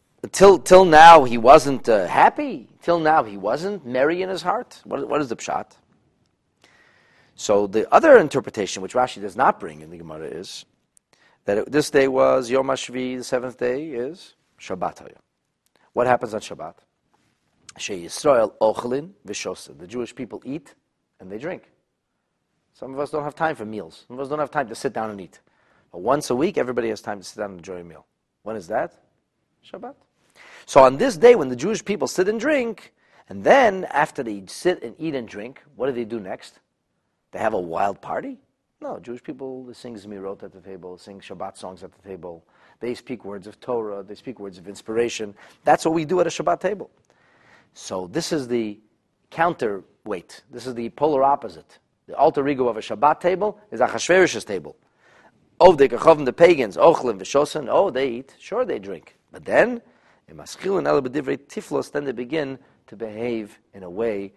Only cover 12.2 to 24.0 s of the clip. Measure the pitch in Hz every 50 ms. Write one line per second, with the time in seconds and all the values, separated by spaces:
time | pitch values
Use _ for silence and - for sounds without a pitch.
12.2 | 131 131 131 131 127 117 127 135 131 135 135 131 - - 123 127 127 127 127 127
13.2 | 117 - 131 123 123 127 117 - 123 123 123 139 160 165 139 117 123 143 170 -
14.2 | - - _ _ _ _ _ _ - - 95 90 90 85 - - 71 - - _
15.2 | _ _ _ _ _ _ _ _ _ _ _ _ _ _ - 117 120 127 123 -
16.2 | - 110 107 104 - - 85 - 80 82 - _ _ _ _ _ _ _ _ _
17.2 | _ _ _ _ _ _ _ _ _ - - - - - 101 87 85 82 - -
18.2 | - 151 135 117 110 95 - - 110 110 104 - - 120 127 143 156 190 - _
19.2 | _ 95 104 - - 101 90 - - - 69 73 90 87 113 123 117 - - -
20.2 | 127 98 107 92 - 120 139 170 _ - _ _ _ _ _ _ _ _ _ _
21.2 | - - - 113 139 175 180 - _ _ _ _ _ _ _ _ _ _ _ _
22.2 | _ _ _ _ _ _ _ _ _ _ _ - 131 131 131 139 147 135 - 147
23.2 | 143 147 - - 165 160 147 - 107 107 107 104 85 82 - -